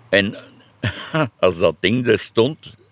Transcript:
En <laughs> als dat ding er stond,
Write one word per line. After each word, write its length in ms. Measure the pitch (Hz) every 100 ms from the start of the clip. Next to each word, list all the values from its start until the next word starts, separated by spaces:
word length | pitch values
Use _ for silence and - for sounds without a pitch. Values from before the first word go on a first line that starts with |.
| _
En 280 | 98 101 151 - - _ _
<laughs> 580 | 110 - - 160 139 -
als 180 | 92 85
dat 180 | 90 78
ding 260 | 92 123 120
er 120 | 107
stond, 560 | - - 120 160 - - _